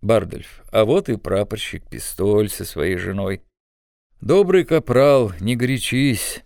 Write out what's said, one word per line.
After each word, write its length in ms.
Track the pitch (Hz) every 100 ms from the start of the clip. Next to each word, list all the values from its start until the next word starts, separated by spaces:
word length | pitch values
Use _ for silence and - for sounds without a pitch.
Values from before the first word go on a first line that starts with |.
Бардольф: 600 | 104 113 87 - - - -
«А 140 | 110 110
вот 240 | 170 196
и 80 | 113
прапорщик 720 | - 95 104 107 - 82 -
Пистоль 600 | 57 - - 95 104 107
со 140 | -
своей 340 | 90 - 80 90
женой». 460 | 92 98 95 98 _ _ _ _ _ _ _ _
«Добрый 440 | 110 180 190 190 -
капрал, 680 | 160 - 120 143 139 113 85
не 160 | 98 120
горячись. 880 | 123 131 - 127 139 110 - -